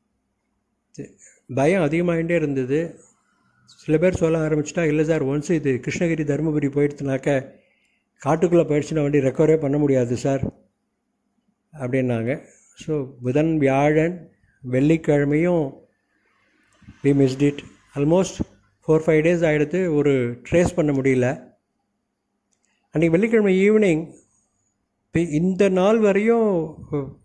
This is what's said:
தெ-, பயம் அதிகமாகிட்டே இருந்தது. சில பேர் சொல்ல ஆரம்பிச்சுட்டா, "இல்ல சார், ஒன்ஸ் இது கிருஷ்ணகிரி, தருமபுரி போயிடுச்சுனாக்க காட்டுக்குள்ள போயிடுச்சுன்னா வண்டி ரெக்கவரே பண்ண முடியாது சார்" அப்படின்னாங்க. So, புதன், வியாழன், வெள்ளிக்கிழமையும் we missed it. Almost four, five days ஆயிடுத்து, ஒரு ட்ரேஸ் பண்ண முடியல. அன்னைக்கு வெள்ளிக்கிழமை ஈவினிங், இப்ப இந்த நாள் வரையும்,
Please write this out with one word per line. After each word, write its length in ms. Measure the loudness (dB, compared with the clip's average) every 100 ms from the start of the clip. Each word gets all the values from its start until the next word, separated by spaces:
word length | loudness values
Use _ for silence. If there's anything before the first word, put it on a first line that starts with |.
| _ _ _ _ _ _ _ _ _ -20
தெ-, 180 | -20 _ -20 _ -8
பயம் 280 | -2 0 2
அதிகமாகிட்டே 520 | 0 0 -2 -2 0
இருந்தது. 680 | -2 0 -4 -2 -2 -4 -10 _ _ _ _ _ _ _
சில 320 | -14 -2 0
பேர் 160 | 2
சொல்ல 340 | 0 0 0 0
ஆரம்பிச்சுட்டா, 360 | -2 -2 -2
"இல்ல 200 | 0 0
சார், 200 | 0 0
ஒன்ஸ் 260 | -2 -4 -2
இது 300 | -2 0 -2 -4
கிருஷ்ணகிரி, 380 | -4 -2 -2
தருமபுரி 440 | -2 -2 -2 -2 -2
போயிடுச்சுனாக்க 800 | 0 -2 -2 -4 -4 -2 -2 -4 -20 _ _ _ _ _ _
காட்டுக்குள்ள 400 | -2 0 2 2
போயிடுச்சுன்னா 380 | 2 0 -2 -2
வண்டி 160 | 0 2
ரெக்கவரே 380 | 0 2 2 2
பண்ண 220 | 2 0
முடியாது 380 | 2 2 0 -2
சார்" 360 | -2 -2 -4 -10 _ _ _ _ _ _ _ _ _ _ _
அப்படின்னாங்க. 680 | -12 -4 -2 0 -2 -2 -6 -10 _ _
So, 380 | -16 -6 -6 -6 -8
புதன், 360 | -2 0 0 2
வியாழன், 720 | 2 2 2 2 0 -4 -14 _ _ _ -4
வெள்ளிக்கிழமையும் 1120 | 0 2 2 2 2 2 0 0 0 -2 -8 _ _ _ _ _ _ _ _ _ _ -20 -4
we 40 | 0
missed 360 | 2 2 2
it. 200 | -2 -2 -14 -20 _
Almost 460 | -4 0 2 0 -6 -12 _ _ _ 0
four, 140 | 0
five 200 | 2 2
days 220 | 2 2
ஆயிடுத்து, 500 | 2 0 0 -2 0
ஒரு 480 | 0 2 2 -2 -6 -2
ட்ரேஸ் 240 | 0 2
பண்ண 180 | 0 0
முடியல. 520 | 0 2 2 0 -2 -10 _ _ _ _ _ _ _ _ _ _ _ _ _ _
அன்னைக்கு 200 | -2 2
வெள்ளிக்கிழமை 600 | 2 2 2 2 4 2
ஈவினிங், 420 | 2 2 0 -4 -16 _ _ _ _ _ _ _ _ _
இப்ப 140 | -4
இந்த 480 | -2 -2 -2 0 0
நாள் 300 | 2 2 2
வரையும், 800 | 2 0 0 0 0 -2 -4 -10 -8 -8 -8 -14